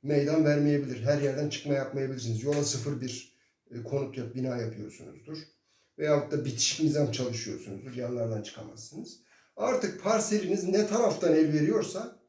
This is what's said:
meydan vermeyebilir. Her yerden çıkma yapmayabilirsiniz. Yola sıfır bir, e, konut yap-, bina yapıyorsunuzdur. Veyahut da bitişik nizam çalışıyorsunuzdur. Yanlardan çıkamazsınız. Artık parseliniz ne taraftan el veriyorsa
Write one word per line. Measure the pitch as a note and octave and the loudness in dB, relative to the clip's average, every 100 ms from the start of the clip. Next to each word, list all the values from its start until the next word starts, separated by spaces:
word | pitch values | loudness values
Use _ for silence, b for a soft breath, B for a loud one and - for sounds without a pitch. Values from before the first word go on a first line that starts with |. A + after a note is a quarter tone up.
meydan | C3+ D3 C#3+ D#3+ | 2 2 4 4
vermeyebilir. | D3 D3 D3 C#3+ C3+ A#2+ | 4 4 4 2 0 -2
Her | A#2 D3 | 2 2
yerden | C#3 C3+ D3 | 2 0 -2
çıkma | - D3 | -4 -2
yapmayabilirsiniz. | C#3 C3 C#3 C3+ C3 A#2 A2+ | 0 0 -4 -4 -4 -4 -2
Yola | C3+ D3 | 0 0
sıfır | C#3 B2+ A#2 A#2+ | 0 -2 -4 -4
bir, | B2 - - b b b _ | -6 -10 -14 b b b _
e, | A#2+ | -12
konut | A#2 C#3 C3+ C3+ | -4 -2 -2 -6
yap-, | A2+ | -8
bina | B2+ B2+ A#2+ | -4 -4 -4
yapıyorsunuzdur. | A2 G2+ G2+ - - - - D#3 - _ _ _ _ - | -6 -8 -12 -14 -20 -20 -14 -14 -14 _ _ _ _ -4
Veyahut | D3+ C#3+ - | 4 4 4
da | C#3+ | -4
bitişik | C3 A2+ - - | -4 0 0 2
nizam | D#3 D3 C3+ | 2 2 2
çalışıyorsunuzdur. | A#2 B2 A2 G#2+ - - G2 B2+ | 0 -4 -4 -8 -10 -10 -12 -10
Yanlardan | A#2+ B2 A#2+ A2+ G#2+ | -8 -6 -4 -2 -4
çıkamazsınız. | G#2 - G#2+ - - D#3+ B3 - b b b - | -6 -14 -16 -16 -16 -14 -14 -16 b b b -4
Artık | A3+ - G3 F3+ | 0 2 0 -2
parseliniz | G3 A3 - G#3 - G3 | 2 2 4 0 2 0
ne | F3+ F#3+ G#3 | 2 2 2
taraftan | G#3+ A3+ D3 F3 | 4 2 2 4
el | D#3 D#3 | 6 6
veriyorsa | D3+ D3+ A3 - - A#3 - | 4 4 2 0 -6 -8 -12